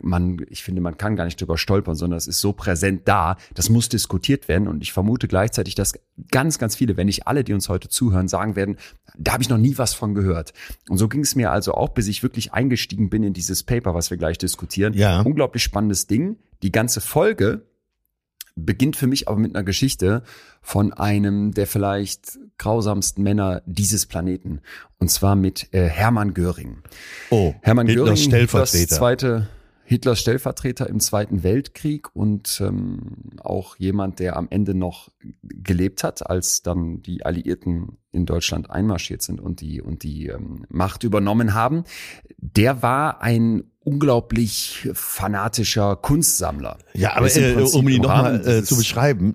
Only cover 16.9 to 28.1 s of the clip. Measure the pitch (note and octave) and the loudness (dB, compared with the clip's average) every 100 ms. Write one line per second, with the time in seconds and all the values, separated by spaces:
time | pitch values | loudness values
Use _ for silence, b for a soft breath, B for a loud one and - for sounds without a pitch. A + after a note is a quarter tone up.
16.9 | G#2+ - D3+ G3+ G#3+ G#2+ - - _ _ | -2 -2 2 2 2 0 0 -8 _ _
17.9 | _ _ _ _ - - - D#2+ F2+ C#3 | _ _ _ _ -20 -16 -6 -4 0 0
18.9 | - B2+ C3+ - G#2 A2 G2+ F#2+ F2+ E2+ | 2 0 0 -2 -2 -2 -2 -2 0 -2
19.9 | - F2+ A#2 B B B B - G2+ G#2 | 2 2 2 B B B B -4 0 0
20.9 | - G2+ G#2 G2+ G2+ G#2 G2+ G2 G#2 G2+ | 0 0 2 2 2 0 0 -2 0 0
21.9 | G2+ G2+ - - C4+ A3 - A2 A#2 G#2 | -2 -4 -8 -14 -18 -20 -6 -2 0 0
22.9 | G2+ - - G2+ G#2 F#2+ F2+ - F2+ G2+ | 0 -2 0 2 2 0 -2 -4 -2 0
23.9 | G#2 - E2+ F2+ F#2 - D2 B B B | 0 -2 -4 -4 -4 -6 -10 B B B
24.9 | _ F2+ - G2 G2+ F#2+ - - F#2+ E2+ | _ 0 2 4 4 2 0 -4 0 2
25.9 | D#2 A2 A2+ G#2 F2+ F2 E2+ B1+ A1+ B | 2 2 2 0 0 -2 -4 -10 -14 B
26.9 | B B B B A2+ F2 - G#2+ A#2+ A#2 | B B B B 2 4 2 4 4 6
27.9 | A#2 - | 4 4